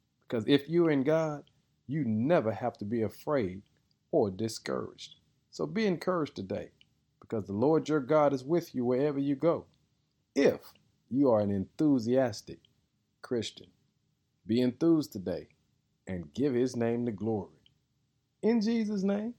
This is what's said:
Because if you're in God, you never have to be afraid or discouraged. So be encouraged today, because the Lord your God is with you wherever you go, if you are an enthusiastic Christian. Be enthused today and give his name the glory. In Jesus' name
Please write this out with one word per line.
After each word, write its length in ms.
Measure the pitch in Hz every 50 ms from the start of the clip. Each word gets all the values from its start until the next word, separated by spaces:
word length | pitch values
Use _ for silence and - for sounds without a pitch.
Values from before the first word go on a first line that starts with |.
| _ _ _ _
Because 260 | _ - 127 113 104 -
if 220 | 143 139 139 160
you're 200 | 165 175 170 160
in 120 | 147 139
God, 420 | 123 151 156 160 160 156 147 143 - _ _ _ _ _ _ _ _
you 180 | - 139 160 135
never 440 | 113 107 107 120 147 180 156 110 110
have 280 | 104 - 127 117 - -
to 80 | -
be 160 | 101 120 113
afraid 580 | 110 101 - - - 151 151 135 104 90 92 101 - _ _ _ _ _ _ _ _ _
or 200 | - 156 113 98
discouraged. 880 | 92 98 113 110 - - - - 65 62 53 - - - - - - _ _ _ _ _ _ _
So 160 | - - 160
be 180 | 151 160 226 220
encouraged 500 | 202 175 - - 185 185 170 147 - -
today, 360 | - 98 92 101 90 80 - _ _ _ _ _ _ _ _ _ _
because 240 | - - 113 110 92
the 80 | 98
Lord 380 | 98 104 123 151 160 156 135 147
your 100 | 156 151
God 320 | 127 117 156 156 147 139
is 100 | 139 127
with 320 | 127 139 170 170 165 - -
you 120 | 131 120
wherever 320 | 123 127 127 143 151 139 139
you 180 | 139 143 139
go, 300 | 135 156 170 151 117 - - _ _ _ _ _ _ _ _ _ _ _ _ -
if 380 | - 277 - - - - - - _ _ _ _ _ _ -
you 200 | 117 139 143 127
are 100 | 113 107
an 100 | 104 101
enthusiastic 1080 | 101 95 95 - _ - 156 151 139 123 107 117 123 131 131 120 101 - - - - - _ _ _ _ _ _ _ _ _ _ _ _
Christian. 500 | - - 127 117 101 - - - 98 - _ _ _ _ _ _ _ _ _ _ _ _ _ _ -
Be 160 | 90 113 123
enthused 500 | 127 123 113 - 160 165 165 151 135 -
today 360 | - 104 87 95 85 78 - - _ _ _ _ _ _ _ _ _ _ _
and 260 | - 95 87 80 73
give 220 | - 110 135 147 123
his 200 | 120 131 123 -
name 300 | 120 117 117 117 120 120
the 80 | 120
glory. 480 | 104 90 104 113 110 101 92 - - _ _ _ _ _ _ _ _ _ _ _ _ _ _ _ _ _
In 220 | - 214 240 233
Jesus' 400 | 202 226 233 226 220 208 214 196
name 320 | 185 196 202 208 214 240 240